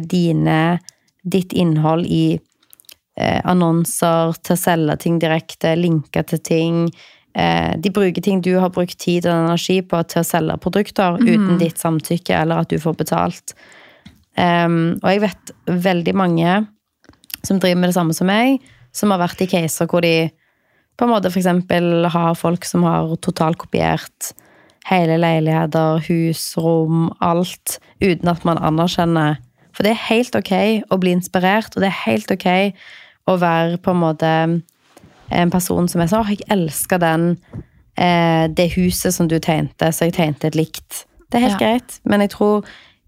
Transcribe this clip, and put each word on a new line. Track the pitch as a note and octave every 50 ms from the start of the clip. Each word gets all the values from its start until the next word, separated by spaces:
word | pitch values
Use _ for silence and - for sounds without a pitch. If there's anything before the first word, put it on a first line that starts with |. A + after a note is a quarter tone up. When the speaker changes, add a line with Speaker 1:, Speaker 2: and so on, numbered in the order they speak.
| E3
Speaker 1:
dine, | E3 F#3 F3+ F3 E3 D#3+ D#3 D#3 D#3 D#3+ D#3+ D#3+ E3+ F3 E3+ - - _ _ _ _ _ _ -
ditt | F3+ F#3 F#3+ F3+ F#3 -
innhold | - F3+ E3+ D#3 D#3 D3+ D3+ D#3+ E3+ F3
i, | - E3 E3 D#3+ D#3+ E3 D#3+ _ _ _ _ _ _ _ _ - - - _ _ _ -
eh, | - - - - - -
annonser | - F3+ F3+ F3 E3 E3 E3+ E3+ - - - F3+ E3+ E3 E3 E3 E3 E3 -
til | - - F3+
å | F3
selge | - F#3 F3 E3 D#3 D3 D3+ D3+
ting | - F3 E3+ E3
direkte, | E3 D#3+ D#3+ D#3+ - - - - - E3 D#3+ E3+
linke | F3 F3+ E3 D#3 D3 - - E3 D#3+
til | - - D#3
ting.» | - - E3+ D#3+ E3 E3 E3+ E3+ E3+ E3+ - - - - - _ _ _ -
Eh, | - E3+ E3+ E3 E3+ E3 - -
de | E3 D#3+ G#3
bruker | F#3 G#3 G3+ F3+ E3+ - E3+
ting | G#3 F#3+ F#3
du | E3+ F#3 F3+ F#3
har | F#3 F3
brukt | F3+ F3+ F3+ F3+ -
tid | - - F3+ F3 F3 E3+
og | F3
energi | E3+ E3 E3 E3 E3+ E3+ - - F#3 F#3+ F#3
på | F#3 - E3+ E3+
til | - - E3+ E3+
å |
selge | - - E3+ D#3+ D#3 - E3
produkter | - F3+ F3 G3 G#3 - - - G3 F3+ F3 G3+
Speaker 2:
Mhm. | A#3+ A#3
Speaker 1:
uten | A3+ A3 G3+ F3+ F3 F3
ditt | E3+ E3 E3
samtykke, | - - E3+ E3 D#3 D#3 - F3 E3+ - - F#3 E3
eller | D#3+ E3 E3 E3
at | E3 -
du | E3 E3
får | D#3 E3 D#3
betalt. | - E3 - E3 E3+ F3 F3+ F3 - - - - _ - - - - - - - _ - - - _ _ _ -
Ehm, | - F3+ F3 E3+ F3 E3+ E3+ E3+ E3 E3 E3 F3 - -
og | F#3
jeg | F#3+ G#3
vet | G#3+ G3 - - - - - _ -
veldig | - F3 F3 F3 G3 F3+ F3 E3 F3 F#3
mange | G3 F#3+ F3 E3+ E3 E3 F3 F#3 G#3 A3 - _ _ _ _ _ _ _ - - _ _ - - - -
som | - G3 F#3
driver | F3+ F#3 F3+ F3+
med | F3+ F3+
det | F3
samme | F#3 E3+ D#3+ E3
som | - F#3
meg, | F#3 G3+ G#3+ A#3+ C4 C#4 B3+ - - - - - _ -
som | - - G#3
har | F#3+ F3+
vært | F3 F3 - -
i | F#3+
caser | F3+ G3 F3 E3 D#3 - - E3+
hvor | E3 - F3
de | E3+ E3+ E3 D#3+ D#3+ D#3+ - _ _ _ _ _ _ _ _ _ _ _ _ -
på | A#3+
en | A#3+ A#3
måte | G#3+ F#3 F#3
for | F3 F#3+
eksempel | F3+ F#3 F3 F3+ F3 - - F3 F3 F3 E3+ E3+ E3+ F3
har | E3 E3+ E3+ E3 E3+
folk | - - E3+ F3 F3 -
som | - - F3 F3
har | E3 E3 E3 D#3+ D#3+ E3 - -
totalkopiert | - E3+ - E3 D#3+ F3 - - - - - D#2+ D#2+ - D#3+ - - _ - - - - - _ _ _ _ _ _ _ _ - -
hele | F#3+ F3+ E3+ D#3+ D#3+ E3
leiligheter, | E3+ E3 E3 D#3+ D#3+ D#3 D#3+ D#3+ E3 D#3 D3+ D#3+ D#3+ D#3 D#3+ E3 D#3
hus, | - F3 E3 E3 E3 D#3+ - - - -
rom, | - E3 E3 E3 E3 D#3+ D#3+ D#3+ E3 E3 E3+ - -
alt, | - F3 E3+ F3 F3+ F3+ - - - - - - _ _ _ -
uten | G3 G3 F3 F3 -
at | E3+ E3+ E3 -
man | F3 E3
anerkjenner. | - E3 D#3 D#3 D#3+ E3+ F3+ - - E3+ E3+ E3 D#3+ D3+ D3+ D3+ - - _ _ _ _ _
For | - - -
det | G#3 A#3
er | A3+ - -
helt | A3+ A3+ B3 - -
ok | G#3+ G3 - G3 F3+ G3 G#3+ A3 G#3 - -
å | F#3+ F#3+
bli | F3+ F#3 F3+
inspirert, | F3+ F3+ - - F#3 F3+ F#3 G3 A3 G#3+ - -
og | - F#3+
det | G3
er | F3 - - A3+
helt | A3+ A3 G#3+ - G3
ok | F#3 - F#3 F3+ F#3 G3 G3+ F#3+ - - - - - - - _ _ - -
å | F#3 F3+
være | F3 E3+ E3 E3 E3 E3 F3
på | F3 - G3 F3+
en | F3
måte | E3+ D#3+ D#3 D3+ E3 D#3+ D#3+ D#3+ E3 E3 E3+ E3+ - _ _ _ _ _ _ - - - _ _ - -
en | - - F3 F3 F3+
person | F3+ F3 - F3+ F3 F3
som | F3 - E3+
er | E3+ E3
sånn, | G#3 A3 A3+
«Åh, | G3+ G#3
jeg | - - -
elsker | G#3+ G3 E3+ D3+ - - - - F#3+ F3+
den, | F3 E3 D#3+ D#3+ E3+ F3 E3+ - _ - - - - _ _ _ _ _ -
eh, | - F3+ F3 F3 E3+ E3+ E3 E3 D#3+ D#3+
det | D#3+ D#3 F3 F3+ E3+ -
huset | F#3 F3+ F3+ F3 - - F#3 F3+
som | - F3
du | D#3+ E3 D#3+
tegnte, | - - D#3+ D3+ D3+ C#3 - - E3 D#3+ D#3+
så | - E3 E3
jeg | E3+
tegnte | - E3 D3+ D3 - - D#3
et | -
likt.» | - A#3 - - - - - - - - _ _ _ _ -
Det | -
er | A#3+ B3
helt | G#3 G3+ F#3
Speaker 2:
Ja. | -
Speaker 1:
greit, | G#3+ A3+ B3 - - - - -
men | - G#3 G3+
jeg | G3+ G3+
tror, | - - A3 G#3 G#3 G#3 G3+ - - - - _ _ _ _